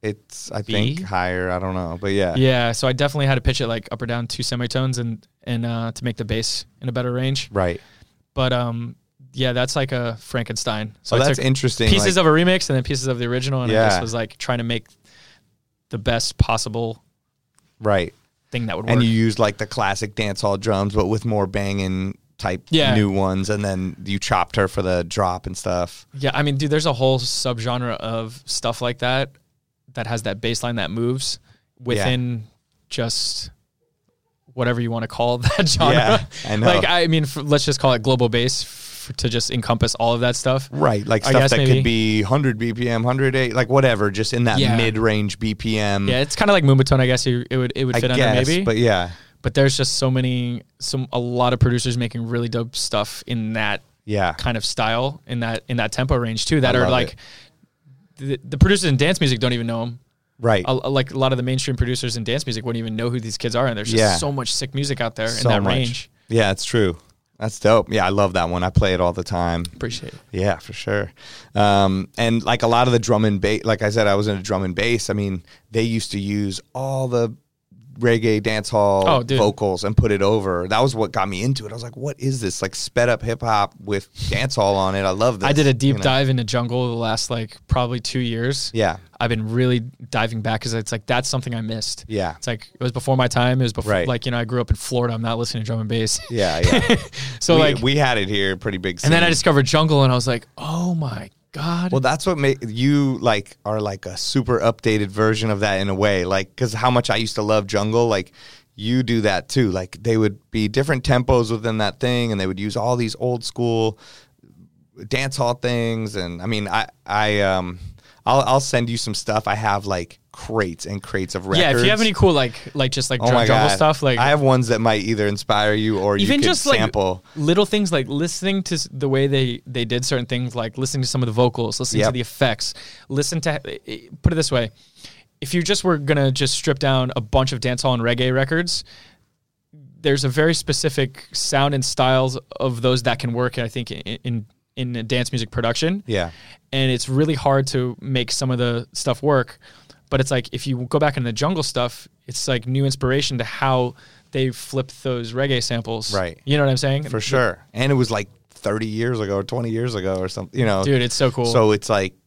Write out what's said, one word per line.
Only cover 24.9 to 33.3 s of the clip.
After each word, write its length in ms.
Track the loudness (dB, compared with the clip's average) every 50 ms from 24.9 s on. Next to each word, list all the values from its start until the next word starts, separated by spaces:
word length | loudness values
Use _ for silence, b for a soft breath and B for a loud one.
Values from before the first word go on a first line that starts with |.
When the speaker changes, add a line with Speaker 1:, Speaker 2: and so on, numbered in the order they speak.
| 0 0 -2
Speaker 1:
drop 400 | -4 -2 -2 0 0 -2 -4 -8
and 80 | -10 -10
stuff. 500 | -6 -6 -4 -2 -2 -4 -4 -8 -20 -20 _ -12 -4
Speaker 2:
Yeah, 120 | -4 -2 -2
I 100 | 0 0
mean, 140 | 0 0
dude, 120 | -2 -2 0
there's 160 | 0 0 0
a 60 | 0 0
whole 240 | 2 2 2 2 2
subgenre 760 | 0 -4 -6 -4 -4 -4 -4 -4 -4 -4 -4 -4 -4 -4 -6
of 440 | -6 -6 -6 -6 -6 -6 -8 -12 -16 _
stuff 360 | -8 -8 -4 -4 -4 -4 -2
like 160 | -4 -6 -4 -2
that 300 | -2 -2 0 0 -2 -4 _ _ _ _ _ _ _ _ _ _ _ _ -10
that 140 | -8 -6
has 160 | -4 -6 -4 -4
that 180 | -6 -6 -4
bass 220 | -4 -4 -4 -2 -4
line 120 | -4 -4
that 120 | -4 -4 -4
moves 460 | -4 -2 -2 -2 -2 -2 -4 -6 -6 -8 b b b b b b _ _
Speaker 1:
Yeah. 60 | -4
Speaker 2:
within 580 | -2 -2 0 0 0 0 0 -2 -4 -4 -6 -8 -12 _ _ _ _ _ _ _ _
just 600 | -6 -4 -4 -2 -2 -4 -4 -4